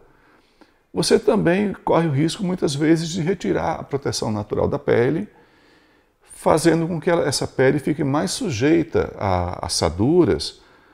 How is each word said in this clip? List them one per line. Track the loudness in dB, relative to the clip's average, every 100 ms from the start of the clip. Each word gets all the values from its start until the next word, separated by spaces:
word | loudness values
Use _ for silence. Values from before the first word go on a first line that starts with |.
| -20 _ _ _ _ _ _ _ _
você | -4 2 2
também | 2 2 2 0 0 -4
corre | -2 0 2
o |
risco, | 0 -2 -2
muitas | -4 -2 -2 0
vezes, | 2 2 0
de | -4
retirar | -4 -2 -2 -2 -2 -6
a |
proteção | -6 -6 -4 -4 -4
natural | -4 -4 -2 -2
da | -2
pele, | 0 2 2 0 -6 -14 _ _ _ _ _ _ _ _
fazendo | _ -4 2 4 4 2 0
com | -4
que | 0
ela, | 0 0
essa | -2 -4
pele | 2 2 2
fique | 0 -2
mais | -2 -2 -2
sujeita | -4 -4 0 2 2 2 -2 -2 -2
a | 0 0 -2 -6 -6
assaduras | -2 -2 0 2 4 4 2 -4 -12 _ _ _